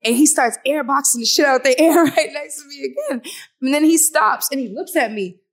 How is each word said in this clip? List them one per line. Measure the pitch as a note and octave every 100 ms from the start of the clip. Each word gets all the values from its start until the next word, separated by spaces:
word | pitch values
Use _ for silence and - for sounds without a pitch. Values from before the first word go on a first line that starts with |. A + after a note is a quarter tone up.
and | A3 A#3+
he |
starts | D4+ - B3 A3+ C4
airboxing | D4+ C4+ C4+ C#4 A#3+
the | A3+
shit | -
out | D4 C4
the | C4 C4
<laughs> |
air | D#4+ D#4+
right | D#4 - D#4
next | D4 D4 -
to | C#4+
me | C#4+ C4+ C4 D5
again. | B3 - - - _
And | C4
then | C#4+
he | D#4 D#4+
stops | - D4+ G#3+ - -
and | C4+
he | A#3+
looks | G#3 F4+ E4+
at | A#3+
me. | G#3+ F#3+ F3 _